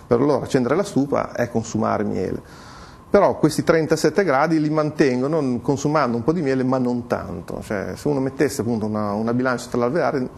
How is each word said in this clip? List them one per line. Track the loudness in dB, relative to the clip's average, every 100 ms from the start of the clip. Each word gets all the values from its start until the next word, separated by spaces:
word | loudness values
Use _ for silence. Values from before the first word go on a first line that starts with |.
| -2
Per | 2
loro | 4 2
accendere | 0 0 2 0
la |
stufa | 0 -2 0 0 -2
è | -2 -2
consumare | -2 -4 -2 0 0
miele. | -2 -2 -4 -6 -10 -20 -20 -20 -20 -20 2
Però | 4 4 4
questi | 2 2
trentasette | 2 2 4 2 2 2
gradi | 2 2 4 2
li | 2
mantengono | 0 0 2 2 2 0 0 0 0
consumando | 0 0 2 2 2 0
un |
po' | 0
di | 0
miele, | 0 0
ma | 0 0
non | 0 -2 -2
tanto. | -4 -4 -10 -8 -10
Cioè, | -6 -6 -6
se | -6 -4
uno | -2
mettesse | -2 0 -2 0
appunto | -2 -2 -2
una, | -2 -2
una | -2 -2
bilancia | 0 0 -2 -4
tra | -2
l'alveare, | 0 0 0 -2 -4